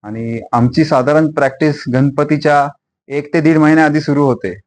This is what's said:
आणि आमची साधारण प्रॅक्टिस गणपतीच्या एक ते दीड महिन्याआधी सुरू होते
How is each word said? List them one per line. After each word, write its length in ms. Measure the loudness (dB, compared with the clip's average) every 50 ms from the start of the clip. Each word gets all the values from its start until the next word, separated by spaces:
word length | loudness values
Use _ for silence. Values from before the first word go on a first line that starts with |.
आणि 380 | -12 -12 -10 -8 -8 -6 -8 -8 -8 -4
आमची 320 | 0 0 0 2 2 0 0
साधारण 460 | 2 2 0 2 2 2 2 2 0
प्रॅक्टिस 540 | 0 -2 -2 -2 -2 -2 -2 -2 -2 -4 -6 -2
गणपतीच्या 760 | 0 0 0 0 0 -2 -2 0 -2 -2 0 2 2 2 0 -2 -6 _ _ _ _ _ _ -8
एक 260 | -8 -8 -6 -2 -4
ते 60 | 0
दीड 180 | 2 2 2 4
महिन्याआधी 420 | 4 4 4 4 2 2 0 -2
सुरू 240 | -2 -2 0 0 2
होते 360 | 0 0 -2 -6 -10 -10 -12 _